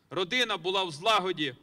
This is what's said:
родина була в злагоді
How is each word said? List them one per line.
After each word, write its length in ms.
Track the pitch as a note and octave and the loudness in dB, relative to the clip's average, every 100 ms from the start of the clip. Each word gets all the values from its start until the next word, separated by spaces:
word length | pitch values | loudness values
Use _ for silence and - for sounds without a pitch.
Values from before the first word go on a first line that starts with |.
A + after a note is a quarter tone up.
| _ | _
родина 460 | D3 F#3 B3+ A#3+ G3 | -4 0 0 0 0
була 280 | E3 F#3+ | 0 0
в 60 | F#3 | -2
злагоді 640 | C#3+ G3 G#3+ F#3 F3+ D3 A#2+ | -2 2 2 2 -2 -4 -4